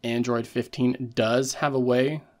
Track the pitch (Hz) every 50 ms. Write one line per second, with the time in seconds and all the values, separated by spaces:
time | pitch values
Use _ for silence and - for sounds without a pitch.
0 | - 120 117 117 120 120 120 117 117 - - 123 117 - - - 127 123 127 -
1 | 131 117 117 - 113 110 117 127 135 131 - - - 147 135 135 127 123 123 123
2 | 131 139 156 156 - - _ _